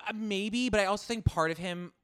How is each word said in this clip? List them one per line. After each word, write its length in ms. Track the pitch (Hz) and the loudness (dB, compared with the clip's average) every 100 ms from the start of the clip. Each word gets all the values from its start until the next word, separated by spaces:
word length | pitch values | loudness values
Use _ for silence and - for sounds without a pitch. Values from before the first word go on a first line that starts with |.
| - | -6
uh, 40 | |
maybe, 560 | 214 220 196 214 233 254 | -4 -2 -2 0 0 2
but 100 | 208 | 4
I 60 | 190 | 4
also 200 | 208 - | 2 -2
think 200 | 233 - | 0 0
part 260 | - 160 | 2 0
of 60 | 165 | 0
him 360 | 180 175 175 _ | -4 -6 -8 _